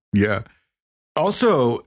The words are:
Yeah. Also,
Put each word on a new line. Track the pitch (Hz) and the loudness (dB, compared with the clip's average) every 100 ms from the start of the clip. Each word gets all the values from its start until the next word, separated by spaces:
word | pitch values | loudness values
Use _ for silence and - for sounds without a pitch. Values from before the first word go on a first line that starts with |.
| _ | _
Yeah. | 101 104 98 - _ _ _ _ _ _ - | 0 0 -2 -8 _ _ _ _ _ _ -4
Also, | 180 208 240 160 120 117 | -2 0 2 2 0 -2